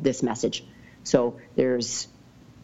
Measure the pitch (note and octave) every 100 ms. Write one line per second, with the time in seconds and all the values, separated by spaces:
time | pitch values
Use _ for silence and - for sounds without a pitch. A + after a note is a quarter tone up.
0 | C#3 B2 B2 A2 C#3 - - - - -
1 | - C#3 A#2+ - - - B2+ B2 A2+ -
2 | - - - - - -